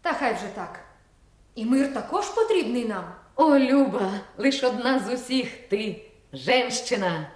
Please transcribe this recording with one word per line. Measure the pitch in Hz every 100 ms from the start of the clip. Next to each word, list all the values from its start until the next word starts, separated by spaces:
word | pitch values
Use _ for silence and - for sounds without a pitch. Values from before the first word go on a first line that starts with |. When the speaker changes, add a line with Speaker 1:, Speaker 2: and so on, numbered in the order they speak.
Speaker 1:
Та | 349
хай | 294 254
вже | 220 202
так. | 202 170 - - _ _ _ _ _ _
І | -
мир | 220 269 277
також | 226 - 359
потрібний | - 453 440 392 226 247
нам. | 226 196 170 - _
Speaker 2:
О, | - 311 277
Люба, | 254 277 269 196 190 202 - -
лиш | 262 269
одна | 254 233 247 262
з | 196
усіх | 247 - 262 - - -
ти, | 196 220 175 - _ _
женщина. | 135 135 254 247 233 - 233 185 160 151